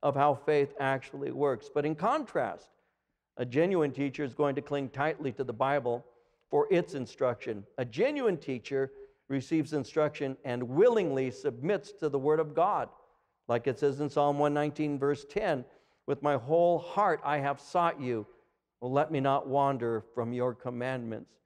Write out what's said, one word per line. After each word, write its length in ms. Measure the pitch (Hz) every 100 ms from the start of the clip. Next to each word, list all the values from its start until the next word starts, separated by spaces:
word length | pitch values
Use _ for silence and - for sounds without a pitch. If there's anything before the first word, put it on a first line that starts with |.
of 140 | 143 139
how 180 | 143
faith 400 | 131 - 151 143 139
actually 500 | 139 135 - 139 139
works. 400 | 127 143 123 -
But 160 | - 147
in 80 |
contrast, 760 | 156 190 294 254 170 117 87 - _ _ _ _ _ _ -
a 100 | 123
genuine 460 | 123 175 185 151
teacher 320 | 131 143 127
is 100 | 143
going 220 | 113 143 139
to 60 |
cling 260 | 139 143 135
tightly 460 | 135 147 156 135
to 100 | 120
the 80 | 131
Bible 540 | 110 135 143 123 120 - _ _ _ _
for 180 | 147 147
its 220 | 175 165
instruction. 720 | 143 120 - 131 117 - 107 101 -
A 60 |
genuine 540 | 123 113 240 294 240 175
teacher 560 | - 127 - 139 135 - - _ _
receives 460 | 139 127 165 156
instruction 640 | 151 135 - 151 151 139 135 135
and 180 | 123
willingly 680 | 123 135 202 226 175 135 131
submits 600 | 120 147 120 147 202 -
to 160 | - 156
the 100 | 139
Word 220 | 135 156
of 160 | 156 147
God. 320 | 180 180 117 - _ _ _ _ -
Like 180 | 120 120
it 100 | 120
says 220 | 143 135
in 100 | 147
Psalm 300 | 151 147 143
one 140 | 147
nineteen, 440 | 147 151 147 151 143
verse 280 | 139 147 -
ten, 400 | - 214 147 120 _ _ _ -
"With 180 | 139
my 140 | 147 143
whole 420 | 117 165 175 170
heart 400 | - - 208 165 143
I 140 | 147
have 200 | 139 139
sought 400 | - 180 170 160
you. 260 | 127 117 104 - _ _ _ _
Well, 140 | 123
let 180 | 135 151
me 80 | 156
not 280 | 135 139 135
wander 580 | 135 139 135 117 113 - -
from 160 | 117
your 220 | 123 123
commandments." 880 | 123 127 123 123 131 117 110 - _